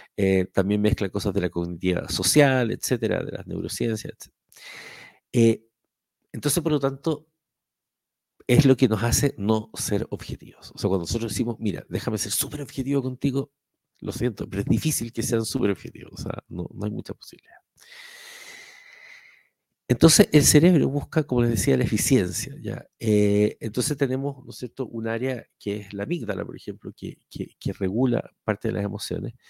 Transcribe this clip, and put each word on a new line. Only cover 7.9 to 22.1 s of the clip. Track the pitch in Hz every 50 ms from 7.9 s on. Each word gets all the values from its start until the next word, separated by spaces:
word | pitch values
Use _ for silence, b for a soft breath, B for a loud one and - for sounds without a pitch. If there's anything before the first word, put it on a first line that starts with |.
| _ _ _ _ _ _ _ _ _ _ - -
es | 123 120 131
lo | 139 131 -
que | 135 110
nos | 107 98 107
hace | 120 120 - - 139 - -
no | 98 104 110 110 107 - -
ser | - - - 104 101 104 -
objetivos. | - 101 - - - - - - - - - - -
O | -
sea, | - 101
cuando | 92 95 85
nosotros | 85 - 117 113 113
decimos, | - - 117 117 117 -
"Mira, | 110 107 85 - - -
déjame | 82 92 - - 110 104
ser | - 104
súper | - - - 139 - -
objetivo | 143 123 - - 127 131 143 139
contigo", | 123 131 127 127 - 143 123 139 131 - _ _ _ _ _ _ _ _ _ -
lo | - 98
siento, | - - 104 123 107 - - -
pero | - 95
es | 101 -
difícil | - 113 - 156 151 - 117 117 -
que | - 107
sean | - 117 113 113
súper | 110 - 131 110 101
objetivos, | 98 - - - 85 - - - -
o | -
sea, | - - - - - -
no, | - 90 87 - -
no | 104 104
hay | 107
mucha | 107 107 104 - 104
posibilidad. | - - - - - _ _ - - _ _ _ B B B B B B B B B B B B B B B B B B B B B B B B B B B B B B B B B B B B _ _ _ _ _ _ -
Entonces, | 127 - - 165 - - 208 -
el | - 151 139
cerebro | 139 147 151 156 180 180 156 131 135
busca, | 135 143 139 - - 160 147
como | - 127 120
les | 120 120
decía, | 117 101 - - 135
la | 127 127
eficiencia, | - 120 101 - -